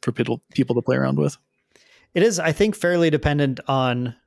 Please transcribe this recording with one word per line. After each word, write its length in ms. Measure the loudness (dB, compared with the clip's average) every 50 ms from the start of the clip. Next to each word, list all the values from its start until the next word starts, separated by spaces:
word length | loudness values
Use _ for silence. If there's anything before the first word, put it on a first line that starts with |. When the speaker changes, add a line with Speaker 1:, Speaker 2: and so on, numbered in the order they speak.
Speaker 1:
for 100 | -6 -6
people, 300 | -4 -2 -2 -2 -2 -6 _ _ -2
people 220 | -2 0 0 0
to 60 | -2
play 140 | 0 0 0
around 220 | 0 0 0 0 0
with. 200 | 0 -2 -2 _ _ _ _ _ _ _ _ _ _ _ _ _ _ _ _
Speaker 2:
It 100 | 2 2
is, 160 | 2 2 2
I 120 | 0 -2
think, 240 | 0 2 0 0 0
fairly 340 | 0 0 0 2 4 2 2
dependent 500 | 2 2 0 0 0 2 0 0 -2 -4 -4 -2
on 480 | 0 0 2 0 0 -2 -4 -6 -8 _ _